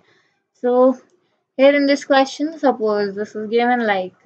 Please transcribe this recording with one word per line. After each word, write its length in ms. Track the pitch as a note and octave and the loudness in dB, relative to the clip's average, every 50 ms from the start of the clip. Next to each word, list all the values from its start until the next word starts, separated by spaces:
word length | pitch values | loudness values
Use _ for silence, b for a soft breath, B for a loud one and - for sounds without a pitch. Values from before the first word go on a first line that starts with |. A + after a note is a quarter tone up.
| _ _ _ _ _ _ _ _ _ _ _ | _ _ _ _ _ _ _ _ _ _ _
So 460 | _ - B3 B3 B3 B3+ C4 B3+ - - _ _ _ _ _ _ _ _ _ _ | _ -4 0 2 2 4 2 2 0 -6 _ _ _ _ _ _ _ _ _ _
here 180 | - C4 C#4 C#4+ | 2 4 4 4
in 120 | C#4+ C#4+ | 4 2
this 180 | C#4 C#4+ C#4+ - | 0 0 -2 0
question, 540 | - C#4 C4+ C4+ C4+ - - C#4+ D#4 E4 D4+ | 0 2 2 2 0 -2 -6 -8 -8 -6 -2
suppose 560 | D4 C4+ A#3 A3+ G#3+ G#3+ G#3 G#3 G#3 G3+ F#3+ | -2 -2 0 0 -2 -2 -2 -2 -2 -4 -6
this 200 | G3+ G#3+ G#3 - | -8 -10 -10 -10
is 140 | G#3+ G#3+ G#3 | -12 -8 -4
given 380 | A3+ A#3 A#3+ A#3+ B3 A#3+ A#3 | -2 0 0 0 0 0 0
like, 280 | G#3+ G3+ F#3+ F#3 F#3 - _ - | -2 -2 -2 -4 -8 -12 _ -10